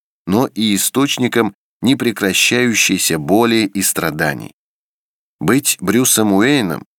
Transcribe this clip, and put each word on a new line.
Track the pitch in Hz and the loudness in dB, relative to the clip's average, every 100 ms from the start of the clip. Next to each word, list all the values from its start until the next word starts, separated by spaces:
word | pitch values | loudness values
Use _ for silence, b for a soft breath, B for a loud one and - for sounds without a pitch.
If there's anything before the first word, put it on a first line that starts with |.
| _ _ - | _ _ -2
но | 104 131 | 0 0
и | - 110 95 | -2 0 0
источником | - 131 139 - 120 117 107 - _ - | -2 -2 -2 0 -2 0 -2 -4 _ -4
непрекращающейся | 117 131 120 101 101 98 - 120 123 104 - 92 - 82 | 0 0 0 -2 0 0 0 2 0 0 0 0 -2 -2
боли | 73 104 117 113 101 | 0 2 4 2 0
и | 98 | -2
страданий. | 92 - 82 76 80 65 - - _ _ _ _ _ _ _ - | -4 -2 -4 -2 -2 -4 -10 -20 _ _ _ _ _ _ _ -6
Быть | 85 131 - - | 0 0 0 -4
Брюсом | - 107 127 - 107 | -2 0 2 2 2
Уэйном | 98 123 147 95 69 - | 2 2 2 0 -6 -10